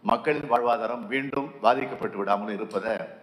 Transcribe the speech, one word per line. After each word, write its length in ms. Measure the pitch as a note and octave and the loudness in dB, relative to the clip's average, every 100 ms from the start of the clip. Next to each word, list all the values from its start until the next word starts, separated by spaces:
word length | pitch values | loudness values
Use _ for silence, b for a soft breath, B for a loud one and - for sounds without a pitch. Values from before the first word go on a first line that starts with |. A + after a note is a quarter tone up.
மக்களின் 460 | G#2+ A#2 D#3 D3 C3+ | 2 2 2 0 2
வாழ்வாதாரம் 540 | A#2+ A#2+ A#2 A2 B2 G#2 | 2 4 2 0 -4 -4
மீண்டும் 420 | C3 C#3 C3+ C#3+ - | -4 -2 -4 -4 2
பாதிக்கப்பட்டு 560 | - C3 G2 - - G2 | 4 4 0 -4 -6 -2
விடாமலும் 380 | G2 G#2 G#2+ G2+ | 0 0 0 -4
இருப்பதை 380 | G2+ G2+ G#2+ G2+ E2 - | -4 -4 -2 -4 -4 -14